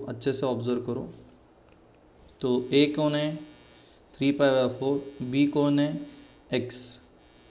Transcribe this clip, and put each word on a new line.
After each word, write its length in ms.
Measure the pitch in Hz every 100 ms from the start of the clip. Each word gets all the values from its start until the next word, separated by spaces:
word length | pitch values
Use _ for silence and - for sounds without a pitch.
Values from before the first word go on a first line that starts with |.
| -
अच्छे 240 | 117 139
से 140 | 123 135
observe 340 | 117 117 120
करो। 280 | - 120 - - - - - _ - - - _ - - - -
तो 280 | 131 123 -
ए 140 | 143 147 151
कौन 180 | 151
है? 220 | 147 151 156 - - - - - - -
three 160 | - 139
pi 180 | 143 139
by 180 | 131 127 120
फ़ोर। 340 | 135 139 - -
बी 240 | 127 135 143
कौन 320 | 147 143 143
है? 220 | 147 156 - - - - -
X। 440 | 127 - - - - - - - - -